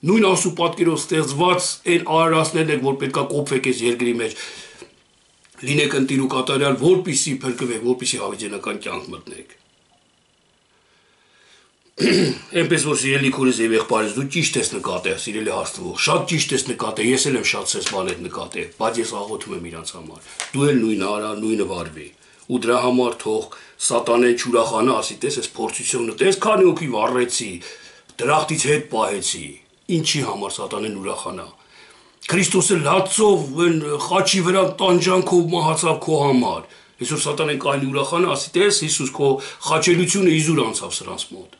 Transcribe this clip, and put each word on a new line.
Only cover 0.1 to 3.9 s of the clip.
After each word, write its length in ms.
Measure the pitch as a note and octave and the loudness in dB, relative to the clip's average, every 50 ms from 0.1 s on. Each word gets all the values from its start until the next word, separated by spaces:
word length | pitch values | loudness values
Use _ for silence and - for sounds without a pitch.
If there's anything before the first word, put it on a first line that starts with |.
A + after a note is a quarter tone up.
| G3 A3+ G#3+ | 4 6 6
Աստծու 240 | F#3+ F#3 F3 - F#3+ D#3 | 6 4 4 2 -2 0
պատկերով 460 | E3+ E3+ E3+ D#3+ - E3+ E3 D#3+ D#3 | 0 0 0 2 2 2 2 2 0
ստեղծված 680 | - - - D#3 D3+ C3 C#3 C#3+ E3+ F3+ F3+ F3+ - - - - _ | -2 -2 0 0 0 0 0 2 4 4 4 2 0 -4 -6 -6 _
այն 200 | - F3 E3+ E3+ | 0 0 0 2
արարածներն 680 | - D#3+ D#3+ D#3+ E3 D#3+ D#3+ D#3+ D3+ - E3 D#3+ D#3 D3 | 2 2 4 4 4 4 4 2 2 2 0 0 2 0
եք, 100 | C3 B2 | 0 0
որ 160 | C3+ C3+ C3 | 0 0 0
պետքա 260 | C#3+ C3+ C3 D3+ C#3 | -2 -2 -2 -2 -2
կոփվեք 440 | - - C#3 C3+ - C#3 C3 C3 C3+ | -2 -2 -4 -2 0 -2 0 0 0
այս 120 | B2 G#2+ | -2 0
երկրի 320 | A2+ A#2+ | 0 0